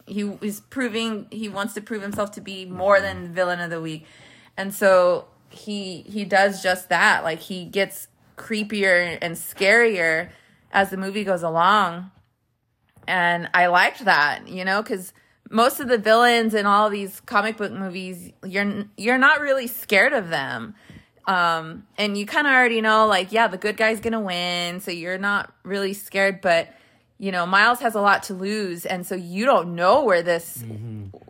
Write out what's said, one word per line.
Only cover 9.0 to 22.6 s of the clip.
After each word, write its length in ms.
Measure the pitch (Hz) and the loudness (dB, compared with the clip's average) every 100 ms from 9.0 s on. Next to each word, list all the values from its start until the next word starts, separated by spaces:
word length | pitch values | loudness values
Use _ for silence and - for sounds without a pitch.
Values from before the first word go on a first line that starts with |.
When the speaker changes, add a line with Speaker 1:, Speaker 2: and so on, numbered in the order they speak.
| 175 160 | 2 -4
Speaker 1:
and 140 | 175 170 | -6 -8
scarier 920 | - - 196 220 233 190 165 160 175 - _ _ _ | -10 -2 4 6 4 2 0 -2 -4 -12 _ _ _
as 180 | 196 196 | 0 0
the 80 | 190 | -2
movie 260 | 190 202 | -6 -4
goes 180 | 196 180 | -2 -2
along. 720 | 165 160 175 208 185 170 185 _ _ _ _ _ _ _ _ _ - | -2 2 4 4 2 -2 -12 _ _ _ _ _ _ _ _ _ -2
And 420 | 180 175 175 170 | 2 2 0 0
I 140 | 180 180 | 4 6
liked 380 | 175 247 - 220 | 6 4 2 2
that, 420 | 160 147 - - | 4 4 0 -10
you 160 | 180 185 | -8 -2
know, 180 | 196 | -2
'cause 300 | 220 202 180 - _ _ - | -2 -8 -10 -20 _ _ -6
most 300 | 220 240 277 | 2 2 0
of 80 | 262 | 0
the 100 | 240 | 0
villains 560 | 208 220 240 233 226 | 4 6 6 4 2
in 120 | 214 208 | 0 2
all 240 | 202 214 | 4 4
these 320 | 202 196 - | 0 -6 -12
comic 360 | - 226 208 220 | -4 -2 -2 -4
book 140 | 202 | -8
movies, 600 | 151 196 180 185 180 180 _ 196 | -6 -8 -8 -12 -12 -16 _ -8
you're, 400 | 190 202 202 202 - | -4 -2 -4 -10 -6
you're 200 | 202 254 | 0 4
not 240 | 277 302 | 4 4
really 260 | 294 269 240 | 2 -2 -2
scared 460 | - - 196 240 | -10 0 2 4
of 160 | 285 175 | 2 -2
them. 460 | 160 135 123 117 - _ - _ _ - | -4 -4 -8 -10 -16 _ -20 _ _ -2
Um, 580 | 185 170 165 160 170 - - | 2 2 0 -4 -14 -18 -6
and 200 | 208 202 | -4 -2
you 80 | 208 | -2
kinda 240 | 311 294 | 0 4
already 300 | 262 | 4